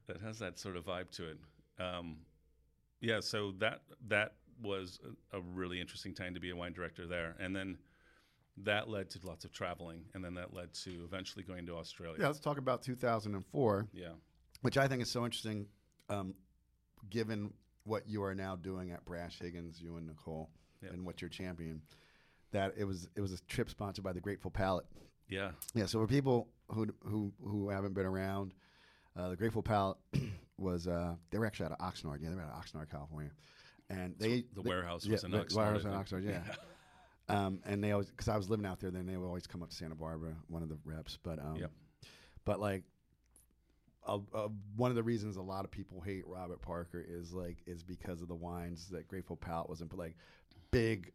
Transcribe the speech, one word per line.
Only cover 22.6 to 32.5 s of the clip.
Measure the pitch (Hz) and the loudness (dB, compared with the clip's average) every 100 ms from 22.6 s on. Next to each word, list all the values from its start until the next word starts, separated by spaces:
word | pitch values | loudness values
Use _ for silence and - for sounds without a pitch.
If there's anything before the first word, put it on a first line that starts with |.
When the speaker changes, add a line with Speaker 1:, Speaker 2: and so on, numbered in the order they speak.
| 98 101 | 2 2
Speaker 2:
it | 98 | 0
was, | 92 87 - | -2 -6 -2
it | |
was | 98 | -2
a | 90 | -2
trip | - - 117 | -4 0 0
sponsored | - 101 92 | 0 -4 -2
by | 95 | -2
the | 90 | -2
Grateful | 95 98 92 | -2 -2 -2
Palate. | - 95 90 - - - _ - | 2 4 4 2 -12 -20 _ -6
Speaker 1:
Yeah. | 95 98 78 - 117 | -2 -2 -4 -2 2
Speaker 2:
Yeah, | 95 | 4
so | 113 | 4
for | 110 | 6
people | 139 135 120 - - - | 6 8 6 4 -6 -4
who, | 110 110 - | 0 0 -2
who, | - 107 101 98 | -2 0 0 -2
who | 98 104 101 | -2 0 2
haven't | 98 98 | 2 2
been | 95 95 | 2 4
around, | 95 95 98 98 - - - - - - 90 | 4 2 0 -2 -6 -18 -20 -20 -20 -14 -4
uh, | 90 | -2
the | 90 | 2
Grateful | 113 107 | 2 4
Palate | 92 104 95 95 _ | 4 6 6 2 _
<clears throat> | - 113 92 - - | 0 0 -2 -10 -2
was, | 92 87 87 | 2 2 2
uh, | 85 87 85 - | 2 2 -2 -2
they | 101 | 0
were | 110 | 2
actually | - 82 | 0 -2
out | |
of | - | -2
Oxnard. | 92 - 87 71 | -4 -4 -4 -4
Yeah, | 80 | -4
they | 92 | -4
were | |
out | 78 | -6